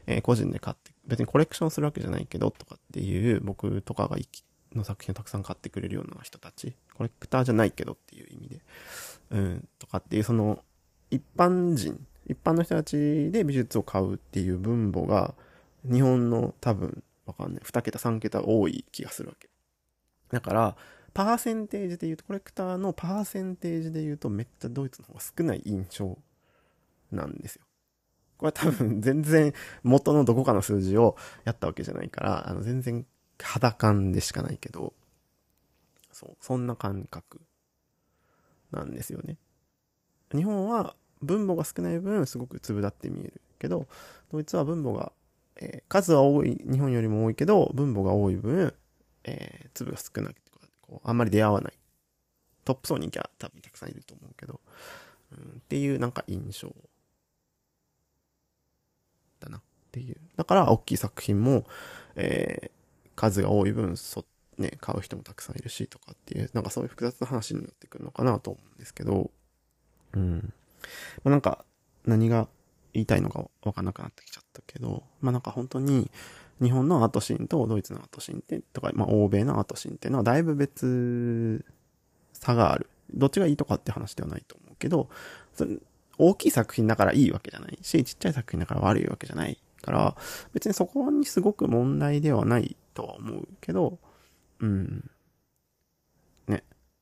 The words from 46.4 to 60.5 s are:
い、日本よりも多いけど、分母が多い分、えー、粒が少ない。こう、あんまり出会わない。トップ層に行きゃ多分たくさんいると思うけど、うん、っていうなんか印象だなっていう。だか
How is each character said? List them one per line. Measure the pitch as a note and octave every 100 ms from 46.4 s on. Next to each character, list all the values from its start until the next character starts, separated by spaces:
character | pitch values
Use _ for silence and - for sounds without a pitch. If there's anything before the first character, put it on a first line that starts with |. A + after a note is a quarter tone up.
い、 | B2+ A#2+ -
日 | C3
本 | C#3
よ | A#2+
り | A2
も | G#2+ A2+
多 |
い | A2
け | D#3
ど、 | G#3 -
分 | C3 C#3+
母 | G2+
が | F#2+
多 | G2+ G2
い | F#2
分、 | A2 F3 D#3+ - _ _ _ _
え | - - - - -
ー、 |
粒 | - -
が | -
少 | - -
な | G#2
い。 | - _ _ _ _
こ | - -
う、 | A2
あ |
ん | A#2+
ま | A2+
り |
出 | G#2
会 | G#2+
わ | G2+
な | -
い。 | - _ _ _ _ _ _ _ _ -
ト |
ッ | B2+
プ | -
層 | -
に | D#2
行 |
き | -
ゃ | - -
多 | -
分 | -
た | -
く | -
さ | -
ん |
い |
る | -
と | -
思 | - -
う | -
け | -
ど、 | - _ - - - - _ _
う | -
ん、 | - A#2+
っ | -
て | C#3
い | C#3+ C3+
う |
な | B2
ん |
か | - -
印 | F#2+ G2+ -
象 | - - _ _ _ _ _ _ _ _ _ _ _ _ _ _ _ _ _ _ _ _ _ _ _ _ _ _
だ | -
な | A2
っ | _ _ _
て | B2
い | B2+
う。 | - D#3+ -
だ |
か | -